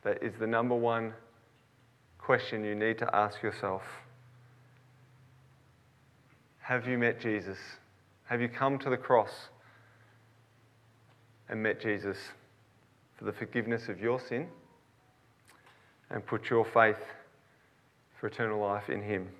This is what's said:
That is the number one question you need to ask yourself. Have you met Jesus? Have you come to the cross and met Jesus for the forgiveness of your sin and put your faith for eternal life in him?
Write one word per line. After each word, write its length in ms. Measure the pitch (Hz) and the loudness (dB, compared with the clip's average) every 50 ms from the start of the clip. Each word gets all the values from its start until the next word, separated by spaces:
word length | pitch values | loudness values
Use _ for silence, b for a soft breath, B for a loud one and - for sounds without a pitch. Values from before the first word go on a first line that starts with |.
| - | 0
That 180 | 104 101 - | 0 -2 0
is 140 | - 117 101 107 | -2 -6 -4 -2
the 60 | 110 | -2
number 300 | 110 113 113 117 123 123 | 0 2 2 2 2 2
one 400 | 120 117 120 117 117 113 113 110 - - - - - - _ _ _ _ _ _ _ _ _ _ _ _ _ - - | 2 2 2 2 0 -2 -4 -8 -12 -20 -20 -20 -20 -20 _ _ _ _ _ _ _ _ _ _ _ _ _ -20 -16
question 440 | - - 131 120 - - - 110 107 | 2 2 2 4 4 -2 -6 -4 -4
you 120 | 104 104 | -2 -2
need 240 | 104 107 113 113 110 | 2 2 2 2 2
to 160 | 117 - - | 2 2 4
ask 260 | 101 104 104 - - | 4 4 4 0 -2
yourself. 400 | - 110 98 - - 98 95 95 - - - - - - - - - - - - - - - - - - - - - - - - - - - - - - - - - - - - - _ _ _ _ _ _ _ _ _ _ _ _ _ - - _ _ _ _ | -4 -4 -2 -2 -2 -2 -2 -2 -4 -10 -16 -16 -18 -20 -20 -20 -20 -20 -20 -20 -20 -20 -20 -20 -20 -20 -20 -20 -20 -20 -20 -20 -20 -20 -20 -20 -20 -20 -20 -20 -20 -20 -20 -20 -20 _ _ _ _ _ _ _ _ _ _ _ _ _ -20 -20 _ _ _ _
Have 280 | - - 127 123 113 123 | -4 -2 -2 0 0 0
you 120 | 127 120 | 0 2
met 200 | 120 117 110 117 | 4 2 2 2
Jesus? 380 | - 117 107 104 90 95 98 - - - - - - - _ _ _ _ _ _ _ | 0 0 0 0 -2 -4 -10 -10 -12 -16 -18 -20 -20 -20 _ _ _ _ _ _ _
Have 140 | - 120 120 | -4 -2 0
you 80 | 120 120 | 0 -2
come 300 | 120 - 135 135 139 135 | -2 0 0 0 0 0
to 120 | - 139 | 0 -2
the 60 | 127 123 | -2 -2
cross 520 | - - 131 117 104 - - - - - - b b b b b b b b b b b b b b b b - _ _ _ _ _ _ _ _ _ - _ _ _ - - _ _ _ - _ - - | 2 6 6 6 6 4 -2 -14 -16 -18 -20 b b b b b b b b b b b b b b b b -20 _ _ _ _ _ _ _ _ _ -20 _ _ _ -20 -20 _ _ _ -20 _ -12 -8
and 140 | 117 110 110 | -6 0 0
met 180 | 110 101 - | 0 0 0
Jesus 360 | - 113 104 98 98 101 98 - - - - - - - _ _ - _ _ _ _ _ _ _ _ _ _ | 0 -2 -2 0 -2 -4 -6 -6 -8 -16 -18 -20 -20 -20 _ _ -20 _ _ _ _ _ _ _ _ _ _
for 100 | - 107 | -8 -8
the 80 | 104 101 | -8 -6
forgiveness 560 | - 117 107 - 123 110 113 117 113 113 - | -6 -8 -4 -2 -2 0 0 -2 -4 -2 -6
of 100 | 101 87 | -8 -4
your 200 | 101 117 123 127 | 0 0 0 0
sin 280 | - - 123 120 160 - - - - - - - _ _ _ _ _ _ _ _ _ _ _ _ _ b b b b b b b b b b b b - | -2 -4 -4 -4 -4 -6 -12 -20 -20 -20 -20 -20 _ _ _ _ _ _ _ _ _ _ _ _ _ b b b b b b b b b b b b -8
and 120 | - - 101 | -8 -8 -4
put 280 | - - 110 - - | -4 -4 -4 -2 2
your 140 | 120 117 110 | 4 4 4
faith 380 | 113 - 120 113 110 104 - - - - - - - _ - _ b b b b b b b b b b b _ _ _ - | 6 6 6 8 8 6 2 -6 -14 -16 -18 -20 -20 _ -20 _ b b b b b b b b b b b _ _ _ -8
for 80 | - 107 | -8 -6
eternal 320 | - - 120 110 107 104 | -4 -2 -2 -2 0 0
life 300 | 104 98 101 104 101 - | 0 0 0 -2 -2 -4
in 120 | - 98 | -4 -4
him? 260 | 101 104 104 95 92 95 - - | -2 -2 -2 -2 -2 -6 -12 -18